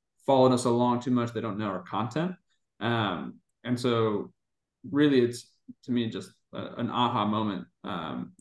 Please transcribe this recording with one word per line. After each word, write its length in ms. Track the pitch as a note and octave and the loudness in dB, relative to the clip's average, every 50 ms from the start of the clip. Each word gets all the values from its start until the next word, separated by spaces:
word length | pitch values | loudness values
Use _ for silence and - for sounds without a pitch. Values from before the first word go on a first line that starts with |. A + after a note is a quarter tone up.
| _ _ _ _ - | _ _ _ _ 0
followed 260 | - C3+ C3 B2+ B2+ | 4 6 6 6 6
us 140 | B2+ A#2+ - | 6 4 2
along 340 | B2+ A#2 A#2+ B2 B2 A#2+ A#2 | 2 2 2 2 2 0 0
too 120 | - C3 | 0 0
much. 200 | B2 A#2+ A#2 A2+ A#2 | 0 0 0 -2 -4
They 80 | A2 | -6
don't 160 | A2+ A2+ F#2+ | -6 -6 -4
know 100 | G#2 A2 | -4 -4
our 160 | G2+ F#2 F2+ - | -4 -4 -6 -8
content. 500 | - - G2 A2+ A#2 - D3+ E3+ F#3 F3+ - _ _ _ _ _ _ _ - | -6 -4 -4 -4 -2 -2 -2 -4 -4 -6 -10 _ _ _ _ _ _ _ -6
Um, 580 | G#2 A#2 A#2 A#2 G#2+ G2 F2 D2+ C2+ B1 - - _ _ _ _ - | -4 -2 0 0 0 -2 -4 -6 -8 -12 -14 -16 _ _ _ _ -6
and 160 | B2 B2 A#2+ | -4 -4 0
so 520 | B2 B2 A#2 A2+ A2+ A2 G#2 F#2+ - - _ _ _ _ _ _ _ _ _ _ - - | 0 0 2 2 2 0 0 -2 -6 -8 _ _ _ _ _ _ _ _ _ _ -10 -2
really 300 | C#3 C#3+ D3+ D3 C#3 B2+ | 2 4 4 6 6 6
it's, 280 | A#2+ A#2+ A#2+ - - _ _ _ _ - - _ - | 4 4 0 -6 -14 _ _ _ _ -20 -20 _ -6
to 60 | - | -2
me, 180 | A#2+ B2 A#2 A2 | -2 0 0 -2
just 220 | - F#2+ F#2 - _ _ _ _ - | -4 -8 -10 -12 _ _ _ _ -12
a, 220 | - - - - | -12 -12 -10 -8
an 140 | - A#2+ G#2+ | -6 -4 -2
aha 360 | - A#2+ B2 A#2 A#2+ A2+ G#2 | 0 0 0 2 2 0 0
moment, 400 | G#2+ G#2+ A2+ G#2+ G#2 G2 F#2 F2 - _ _ - | 0 0 0 0 -2 -4 -6 -8 -12 _ _ -10
um, 500 | - G2 E2+ D#2+ D2+ B1+ B1 - - - _ | -8 -8 -8 -6 -8 -8 -8 -10 -10 -14 _